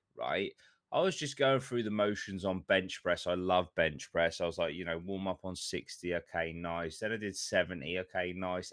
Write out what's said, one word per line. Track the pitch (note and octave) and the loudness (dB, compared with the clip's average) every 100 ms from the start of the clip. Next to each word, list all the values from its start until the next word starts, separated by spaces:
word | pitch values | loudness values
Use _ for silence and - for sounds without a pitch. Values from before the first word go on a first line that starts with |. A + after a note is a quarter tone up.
| _ | _
right, | A#1 A#1+ F2 G2+ - - _ _ | -6 -2 0 -2 -6 -20 _ _
I | C#3+ | 0
was | F#3+ - | 2 0
just | D3 - | -4 2
going | C3+ C3 | 4 4
through | C3 A#2+ | 2 -2
the | G#2+ | 0
motions | G#2 G#2 G#2 - F#2+ | 2 2 2 -4 -2
on | F#2+ F#2 | 0 0
bench | - F#2+ F#2 - | 4 4 2 -2
press. | F2+ E2+ F2 | 0 2 2
I | |
love | F2+ F#2 F#2 F2 | 0 4 4 4
bench | - D#2+ C#2+ - | 2 2 0 -2
press. | E2+ E2 - | 2 2 2
I | E2+ | -2
was | E2 | 0
like, | E2 | -2
you | E2 | -2
know, | E2+ E2 | -4 -4
warm | F2+ F#2+ F#2+ | -4 -4 -2
up | F2+ | -4
on | F#2 F2 | -6 -6
sixty, | - F#2 - - F2 | -4 -6 -6 -8 -2
okay, | E2+ - F2 E2 | -2 -2 -4 -4
nice. | E2 E2+ E2+ E2 - | -4 -4 -4 -4 -4
Then | G#2+ | -4
I | A2 | -4
did | G#2 F#2+ | -4 -6
seventy, | - G2 F2+ F2 C#2+ F2+ | 0 2 2 -2 -4 -4
okay, | F#2 F#2 F2+ | -4 -4 -4
nice. | F2+ F#2 F2+ F2 | -4 -4 -4 -6